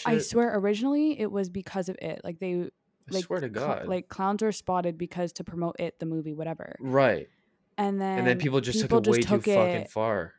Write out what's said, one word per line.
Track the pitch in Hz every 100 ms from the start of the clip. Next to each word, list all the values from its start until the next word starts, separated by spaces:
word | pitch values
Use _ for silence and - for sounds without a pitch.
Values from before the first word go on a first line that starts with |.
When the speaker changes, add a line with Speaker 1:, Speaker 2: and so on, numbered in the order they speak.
| 247
Speaker 1:
I | 226
Speaker 2:
shit? | -
Speaker 1:
swear, | 233 240 208
originally, | 202 208 269 285 311 -
it | 214
was | 202 185
because | 190 - 190 185
of | -
It. | 160 -
Like, | - 165
they, | 185
Speaker 2:
I | 180 175 - _ _ -
Speaker 1:
like, | 190 175
Speaker 2:
swear | 180
to | 131
Speaker 1:
cl-, | 107 147
Speaker 2:
God. | 120 180
Speaker 1:
like, | 185 -
clowns | - 196 202
were | 220
spotted | 196 - 180 175 165
because | 175 180 175
to | -
promote | 175 170 170 -
It, | 170 -
the | 160
movie, | 160 156
whatever. | 151 160 165 - -
Speaker 2:
Right. | 131 135 131 85 - _ _ _ _ -
Speaker 1:
And | 202 196
then | 190 190
Speaker 2:
And | 127
then | 123
people | 147 135
just | 120 120
Speaker 1:
people | 131 113
Speaker 2:
took | 107
it | 117
Speaker 1:
just | 120
Speaker 2:
way | 202
too |
Speaker 1:
took | 214 196
Speaker 2:
fucking | 180 175
Speaker 1:
it, | -
Speaker 2:
far. | 110 110 101 82